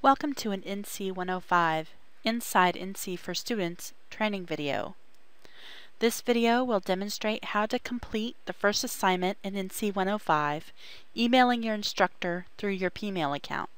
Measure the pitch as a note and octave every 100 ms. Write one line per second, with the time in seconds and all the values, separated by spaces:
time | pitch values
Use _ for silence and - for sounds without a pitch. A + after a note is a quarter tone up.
0 | C#4 C#4 D4+ C4+ A3+ G3 F#3+ G3+ G3+ -
1 | F#3+ F#3 F3+ F#3 - F3 E3+ D#3+ D#3 -
2 | - - A3+ A#3 - G3+ F3+ F3 F#3 F#3+
3 | - F3+ - F3 - A3+ F3 F3 - -
4 | - - G#3+ G3+ F3 D#3 C#3+ - - -
5 | - - - - - - - - - -
6 | A#3 - - A#3+ A#3 A#3+ B3+ G#3+ - F#3
7 | G3+ - G#3+ G#3+ - G#3 G#3+ B3 - B3
8 | - A3 A3+ - - - G3+ G#3 B3+ -
9 | G3 F#3 F#3 G3 G3 G3 F#3+ - G#3 G3
10 | F#3+ G#3+ - D3+ D3 D3 - - - -
11 | - - A#3 B3+ B3 A#3+ A3+ G#3+ G#3 -
12 | F#3 - F3+ F3 F3+ - G#3 F#3+ F#3 -
13 | G#3 F#3+ D3 C#3+ - D3 -